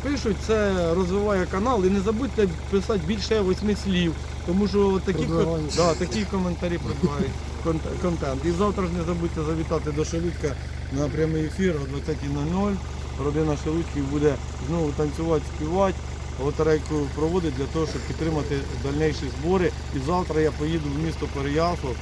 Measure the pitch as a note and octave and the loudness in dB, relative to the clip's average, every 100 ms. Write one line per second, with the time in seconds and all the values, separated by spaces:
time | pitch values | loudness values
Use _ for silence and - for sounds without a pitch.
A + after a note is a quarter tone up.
0 | B3+ C#4+ A3+ G3 - A3 G#3 F#3 E3+ E3+ | 0 0 0 0 2 2 4 2 2 2
1 | F#3 G3 G#3 G3+ F3 F#3+ A3 B3 F#3 G3+ | 2 2 2 2 2 0 2 4 4 2
2 | F#3+ G#3+ C4 - G3+ D#3+ - G3 F#3+ G#3+ | 2 0 -2 2 2 2 0 0 2 0
3 | D#3 G#3+ F3+ A3 G#3+ A#3 G#3 G3+ G3 F3+ | 0 -2 0 2 2 2 2 0 2 2
4 | F3 C3+ - - - F3+ G3+ F#3+ G3+ F#3+ | 2 0 -6 -8 -2 2 2 4 4 4
5 | F3+ E3 D#3 E3 E3 E3 D3+ C#3+ E3+ D#3 | 2 0 2 2 2 0 -2 2 4 4
6 | F3+ G#3+ G3 G3 F3+ E3+ F3+ E3+ D3+ D3+ | 0 -2 0 0 0 0 -2 -2 -2 0
7 | F3+ C#3+ C3+ B2 - - E3 D#3+ - C#3+ | 0 2 -2 -2 -6 -4 -2 -2 -2 -2
8 | F3 E3+ D3 C3 E3 E3+ G#3 F#3+ F3+ F3 | -2 0 -2 -2 0 2 2 2 -2 -2
9 | E3 F3 E3+ - D3+ E3 D#3+ D#3+ D3+ D3 | -2 -2 -2 -2 -2 -2 0 -2 -2 -2
10 | D#3 E3 E3+ D#3+ D3+ C3 - - - C3+ | -2 0 -2 -2 -4 -4 -8 -8 -6 -2
11 | D3+ D3 D#3 D#3 D#3 - F#3+ D#3 C3+ C#3 | -2 0 0 0 -2 0 0 0 -2 -4
12 | D3+ C#3+ C#3 C#3+ D3 F3+ G3+ G3 - - | -4 -4 -2 -2 0 0 0 0 -4 -8
13 | - - C#3 D3 D#3 C#3+ D#3+ D#3+ E3 D3 | -8 -4 0 2 2 0 0 -2 -2 -2
14 | C#3 D3 D3 C3 - - - E3+ D#3 C#3+ | 0 4 4 2 -4 -8 -2 0 0 0
15 | D3+ C#3+ E3 D#3+ C#3 - D3+ F3+ G3 F#3 | -2 0 0 0 0 -6 -2 2 2 0
16 | - - - - C3+ D3 D#3 D#3 - D3+ | -6 -8 -8 -4 -2 2 4 4 2 -2
17 | C#3+ B2+ D#3 F3+ E3+ B2+ C3+ D#3+ D#3 C3+ | -2 0 0 2 0 -2 -2 0 -2 -2
18 | - - D#3+ D#3+ C#3 C#3+ C3+ C3+ C3+ C#3+ | -4 -2 -2 -2 0 -2 -2 -4 -2 2
19 | D#3 C#3+ C#3 - D#3+ F#3 E3+ - - D3 | 2 0 -4 -4 2 4 2 0 -6 -4
20 | C3+ F3+ F3 D#3 D#3 B2 D3+ E3 D3 C#3 | 0 0 2 2 2 2 -2 0 -2 -2
21 | D#3+ D#3 D3 C#3+ C#3 C#3+ E3+ E3+ C3+ A#2 | -2 -2 -4 -2 0 2 2 0 -4 -6